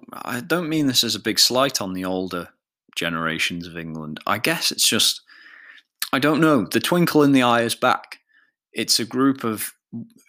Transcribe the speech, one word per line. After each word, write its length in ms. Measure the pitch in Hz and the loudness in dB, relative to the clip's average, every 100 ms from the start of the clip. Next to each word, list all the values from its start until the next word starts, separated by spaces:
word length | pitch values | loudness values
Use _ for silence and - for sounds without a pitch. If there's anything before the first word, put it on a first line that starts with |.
| - | -10
I 280 | - - 123 | -14 -10 -8
don't 280 | 120 165 156 | -4 -4 -2
mean 180 | 156 139 | 0 0
this 160 | 120 | 0
as 120 | 117 104 | 0 -2
a 40 | |
big 180 | 110 101 | -2 2
slight 440 | - 120 135 - | 2 2 0 -2
on 120 | 98 | -6
the 120 | 92 92 | -6 -4
older 440 | 92 92 87 85 _ _ _ _ - | -4 -4 -6 -10 _ _ _ _ -8
generations 720 | 85 82 82 80 - 87 87 | -4 -2 -2 -2 -4 -6 -10
of 100 | 85 | -12
England. 420 | 82 80 78 76 - | -10 -10 -10 -8 -4
I 140 | 104 | -2
guess 320 | 139 165 - | -2 -2 -2
it's 160 | - - | 0 0
just 340 | 113 - - _ - - - - - _ _ - | 2 0 -2 _ -20 -20 -20 -20 -20 _ _ -2
I 80 | 135 | 0
don't 220 | 147 156 | 2 4
know. 240 | 160 143 92 | 4 4 2
The 140 | 120 | -2
twinkle 440 | - 175 165 156 | 0 2 4 6
in 100 | 143 | 6
the 100 | 135 | 6
eye 180 | 123 117 | 6 4
is 140 | 117 - | 0 0
back. 440 | 127 - - - _ _ _ _ _ | 0 0 -4 -20 _ _ _ _ _
It's 260 | - 110 - | -6 0 0
a 60 | 110 | 0
group 380 | 123 135 135 | 0 2 2
of 300 | 120 107 - - _ 120 113 _ | -2 -4 -8 -12 _ -14 -14 _